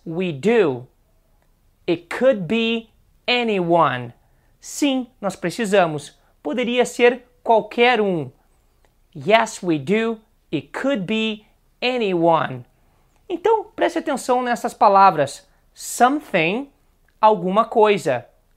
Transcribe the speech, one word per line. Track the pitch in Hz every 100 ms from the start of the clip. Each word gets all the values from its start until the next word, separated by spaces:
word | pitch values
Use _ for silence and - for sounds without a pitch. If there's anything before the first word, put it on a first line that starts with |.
| -
we | 160 185
do. | 143 180 233 175 123 127 _ _ _ _ _ _ _ _ _ -
It | 170 -
could | - 254 214
be | 160 226 226 226 226 _ _ _ -
anyone. | 247 233 202 170 170 151 127 123 - _ _ _ _
Sim, | - - 294 262 247 -
nós | 196 190
precisamos. | 175 - 220 202 170 151 143 _ _ _
Poderia | - 220 240 247 240
ser | - 240 247 _ _
qualquer | - 220 214 - 240 240
um. | 202 175 127 - _ _ _ _ _ _ _ 160
Yes, | 139 220 226 -
we | 180 156
do. | 135 214 226 220 _ _ -
It | 151 -
could | - 262 277
be | 170 220 220 214 _ _ _ -
anyone. | 247 254 214 180 165 165 - 127 120 _ _ _ _ _ -
Então, | 359 415 453 370 -
preste | 349 330
atenção | 311 277 - 247
nessas | 247 240 233
palavras. | - 226 196 196 160 139 - _ _ _
Something, | - - - 240 294 - 190 160 214 277 _ _ _ _ -
alguma | 214 208 175 196 226
coisa. | 233 214 202 147 123 - _ _